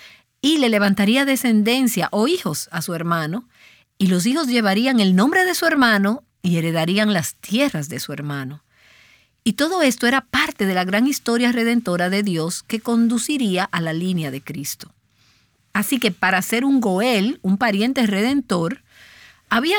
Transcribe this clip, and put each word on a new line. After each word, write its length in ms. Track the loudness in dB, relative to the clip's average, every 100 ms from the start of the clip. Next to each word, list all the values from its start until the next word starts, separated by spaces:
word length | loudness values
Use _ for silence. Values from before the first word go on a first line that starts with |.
| -20 -20 _ _
y 180 | 0 2
le 100 | 2
levantaría 560 | 2 2 2 2 2
descendencia 840 | 2 0 2 2 2 2 0 0 -2
o 160 | 0 0
hijos 400 | 0 -4 -8 -8
a 100 | -8
su 140 | -6
hermano, 540 | -6 -2 -2 -4 -8 -10 _ -20 _ _ _
y 80 | 0
los 180 | 2
hijos 220 | 0 0 0
llevarían 540 | 0 0 0 2 2
el 160 | 4 4
nombre 280 | 4 2
de 100 | 0
su 120 | 0 0
hermano 560 | 2 4 4 2 -2 -8 _
y 140 | -2 0
heredarían 560 | 0 0 0 0 2
las 220 | 0 -2
tierras 540 | -10 -4 -2 0 -2 -8
de 100 | -10
su 140 | -10
hermano. 500 | -10 -8 -6 -8 -12 _ _ _ -20 _ _ _ _
Y 120 | -4
todo 280 | -2 -2 2
esto 240 | 2 2 0
era 160 | 0
parte 420 | -2 -4 -4 -2
de 100 | -2
la 100 | 0
gran 240 | 0 0 0
historia 420 | 0 -2 0 2
redentora 580 | 0 0 0 0 -2 0
de 140 | 0
Dios 400 | 0 -2 -2 -6
que 180 | -6 -6
conduciría 840 | 0 2 2 0 -2 -2 0 0
a 160 | -2 -4
la 120 | -4
línea 380 | -4 -2 -2 -4
de 100 | -8
Cristo. 520 | -10 -10 -10 -12 -16 _ _ _ _ _ _ _ _
Así 260 | -6 -2 -2
que 140 | -2
para 280 | 0 0 0
ser 220 | 0 0
un 160 | 2 2
goel, 600 | 2 0 2 2 0 -2
un 160 | -2 0
pariente 480 | 0 0 0 0 0
redentor, 760 | 2 0 0 -2 -2 -2 -6 _ -20 -20 -20 -20 _ _
había 280 | 0 0